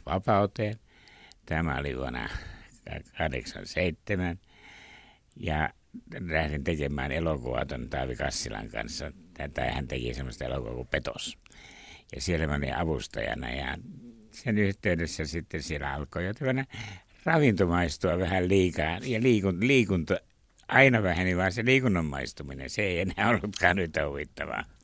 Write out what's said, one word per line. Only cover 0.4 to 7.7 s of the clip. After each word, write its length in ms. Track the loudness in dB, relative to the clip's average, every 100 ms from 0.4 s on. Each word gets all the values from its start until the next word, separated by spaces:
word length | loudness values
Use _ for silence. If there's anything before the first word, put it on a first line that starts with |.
| 4 0 -4 -4 _ _ -20 -20 -20 -18 -4
tämä 320 | 0 0 0
oli 200 | -2 -4
vuonna 320 | -6 -6 -6 -8 -10 -16 -20 -20 -12 -12 -10 -4
kahdeksankymmentäseitsemän, 1200 | -2 -2 -8 -12 -8 0 0 -2 -2 0 0 -4 _ -20 -20 -20 -20 -20 -20 _ _ -8
ja 320 | -2 0 0 -4 _ -20 -14 -10
lähdin 440 | -2 0 0 0
tekemään 480 | -2 0 0 -2 -2
elokuvaa 540 | -2 0 -2 -2 -4
ton 240 | -4